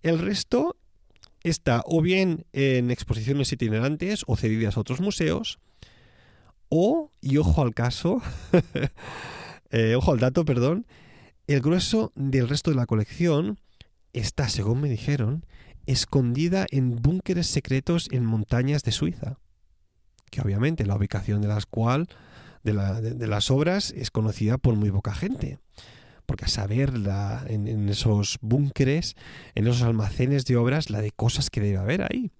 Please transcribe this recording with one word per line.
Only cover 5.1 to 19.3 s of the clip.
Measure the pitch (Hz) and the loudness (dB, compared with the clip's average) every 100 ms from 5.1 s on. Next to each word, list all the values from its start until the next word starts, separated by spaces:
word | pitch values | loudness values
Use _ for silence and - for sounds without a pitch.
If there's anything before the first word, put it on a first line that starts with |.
| - 160 - - - _ _ - - - _ - - - _ - | 0 -2 -2 -6 -10 _ _ -20 -20 -20 _ -20 -20 -20 _ -2
o, | 156 196 330 302 _ | 2 2 2 -2 _
y | 139 139 | 0 2
ojo | 165 - | 4 4
al | 127 | 2
caso, | 110 120 - 165 240 - - - | 0 -2 -2 -2 -2 -4 -12 2
<laughs> | 180 - 139 143 - - - - - - - _ | 2 2 -4 -4 -6 -16 -14 -14 -14 -16 -20 _
eh, | 120 110 | 2 4
ojo | 120 180 | 4 4
al | 131 | 4
dato, | 127 131 | 2 2
perdón, | 156 120 127 180 240 - - - - _ - | 2 2 2 0 -6 -18 -20 -20 -20 _ -2
el | 143 | 0
grueso | 143 180 - 220 220 - | 2 2 2 0 0 -2
del | 139 131 120 | 0 2 2
resto | 147 - | 0 0
de | 135 | 0
la | 120 | 2
colección | 110 107 - 170 151 185 208 _ _ - _ _ | 0 0 0 2 2 0 -6 _ _ -20 _ _
está, | 123 104 - 131 | -6 -4 -2 -2
según | - 104 120 | 0 0 0
me | 147 | 0
dijeron, | 113 - 143 110 156 - - - - - | -2 -2 0 0 -2 -8 -20 -20 -14 -2
escondida | 127 - 139 123 123 170 190 190 | -2 2 2 2 2 0 0 0
en | 135 127 117 | 0 0 2
búnkeres | 131 185 - 175 170 | 2 2 -2 -2 0
secretos | - - 131 - 170 - | -2 0 -2 0 -2 0
en | 127 | -2
montañas | 117 110 104 120 127 147 | 0 0 0 0 2 0
de | - | -2
Suiza, | - 156 175 - | -2 -2 -4 -10